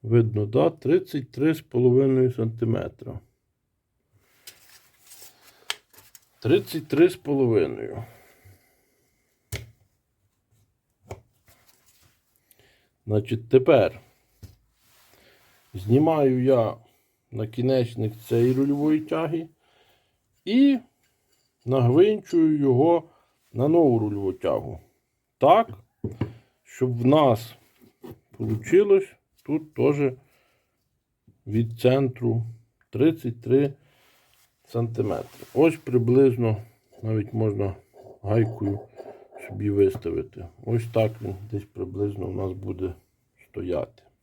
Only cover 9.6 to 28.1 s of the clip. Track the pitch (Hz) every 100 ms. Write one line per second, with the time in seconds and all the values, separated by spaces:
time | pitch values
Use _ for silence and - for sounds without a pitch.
9.6 | - _ _ _ _ _ _ _ _ _
10.6 | _ _ _ _ _ - _ _ _ _
11.6 | _ _ _ _ _ _ _ _ _ _
12.6 | _ _ _ _ - 104 104 117 - 131
13.6 | 131 135 92 - _ _ _ _ - _
14.6 | _ _ _ _ _ _ _ _ _ _
15.6 | _ 104 98 127 160 156 135 127 127 127
16.6 | 107 - _ _ _ _ _ 113 110 117
17.6 | 123 131 117 - 110 - - 117 120 131
18.6 | 139 143 151 156 156 160 160 165 160 _
19.6 | _ _ _ _ _ _ _ _ - 233
20.6 | 277 262 - _ _ _ _ _ _ _
21.6 | 120 131 120 139 208 214 - 170 160 151
22.6 | 139 123 160 170 - _ _ _ _ 113
23.6 | 139 170 151 113 107 101 95 - 90 58
24.6 | 64 - _ _ _ _ _ _ 139 196
25.6 | 220 - _ _ - - - - _ _
26.6 | _ - 131 120 123 151 143 110 - -
27.6 | _ _ _ _ -